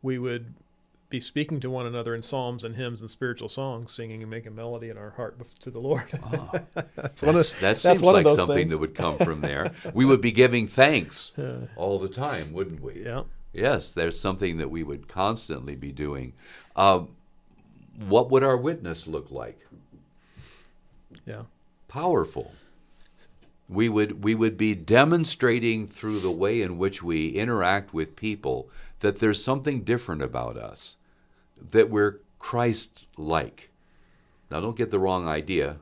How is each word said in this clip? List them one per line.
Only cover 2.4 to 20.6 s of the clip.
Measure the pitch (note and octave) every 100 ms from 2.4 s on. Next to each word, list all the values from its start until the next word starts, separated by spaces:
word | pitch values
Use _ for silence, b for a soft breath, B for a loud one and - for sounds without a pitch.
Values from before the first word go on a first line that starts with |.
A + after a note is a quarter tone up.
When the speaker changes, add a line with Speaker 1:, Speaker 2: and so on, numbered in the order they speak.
| B2 B2
Speaker 1:
and | A2+ A2+
hymns | B2+ A#2
and | A2
spiritual | - B2+ A#2+ A2
songs, | - C3+ A#2+ A#2
singing | - A2+ A2
and | A2
making | A2+ A2 G#2+
melody | A#2 A#2+ A#2
in | G#2
our | G#2+
heart | G#2 A2+ -
bef-, | A#2+ -
to | -
the | A2+
Lord. | B2+ D#3+ - C#3+
Speaker 2:
Ah, | A2+ C#3 - - -
Speaker 1:
<laughs> | - E3+ -
That's | C3+ -
one | D3 E3+
of, |
Speaker 2:
that's, | D#3+
that | -
Speaker 1:
that's | F#2+ A2
Speaker 2:
seems | F3 F3+
Speaker 1:
one | E3+ G3
of |
Speaker 2:
like | D#3
Speaker 1:
those | D3
Speaker 2:
something | F2+ C#3+
Speaker 1:
things. | D#2+
Speaker 2:
that | D#2+
would | D#2+ -
come | E2+ D2
from | - D#2
there. | D2 C#2+ F2 E3
Speaker 1:
<laughs> | -
Speaker 2:
We | G#2
would | C3 C3
be | B2+
giving | A2 B2 A#2+ A2
thanks | - C3+ D3 E2+ - - -
Speaker 1:
Yeah. | C3 B2 B2 -
Speaker 2:
all | F#2 G2
the | F#2+
time, | A#2 C#3+ A2+ D2+
wouldn't | E2 F#2+ D#2+
we? | - E2+ A2
Speaker 1:
Yeah. | A#2+ - - -
Speaker 2:
Yes, | - A#2 B2 -
there's | - E2 E2+
something | G#2 F#2+ G2 E2
that | D2+
we | E2
would | D#2 C#2+ -
constantly | - G2 A#2 - C#2+ C2 C#2
be | C#2
doing. | C#2 D2 C#2 B1+ B1 B B B -
Um, | G2 F#2+ E2 - _ _ _ _ _ - - - G#2
what | G#2 B2+
would | C3
our | C3+ B2+
witness | C3 E3 F2 E2 -
look | D#2 C#2+
like? | C2+ A#1 - _ - _ - _ _ b b b b